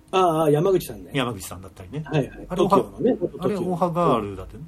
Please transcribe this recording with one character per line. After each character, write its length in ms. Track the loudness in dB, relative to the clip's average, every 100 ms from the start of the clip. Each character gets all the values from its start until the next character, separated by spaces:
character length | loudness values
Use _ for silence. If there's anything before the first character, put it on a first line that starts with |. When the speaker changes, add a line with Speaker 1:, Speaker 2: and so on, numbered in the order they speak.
| -2
Speaker 1:
あ 320 | 2 4 4
ー、 0 |
あ 40 | 4
ー、 20 |
山 200 | 4 4
口 160 | 2 0
さ 60 |
ん 100 | -12
ね。 80 | -8
Speaker 2:
山 200 | -2 -2
口 80 | -4
さ 140 | -10 -14
ん 60 |
だ 60 | -16
っ 40 |
た 100 | -18
り 80 | -12
ね。 120 | -10 -4
Speaker 1:
は 120 | -2
い 120 | -2
は 60 | -6
い。 100 | -8
Speaker 2:
あ 80 | 2
れ、 60 |
オ 80 | 4
ハ- 80 | 4
Speaker 1:
ト 60 |
キ 40 | 2
オ 40 |
の 80 | 0
ね、 180 | 0 2
元 80 | -2
ト 20 |
キ 80 | -2
オ 20 |
の。 60 | -2
Speaker 2:
あ 20 |
れ、 80 | -2
オ 180 | -2 0
ハ 140 | 0
ガ 280 | 2 2 2
ー 40 |
ル 140 | 0 -8
だ 60 |
っ 40 | -12
て 100 | -14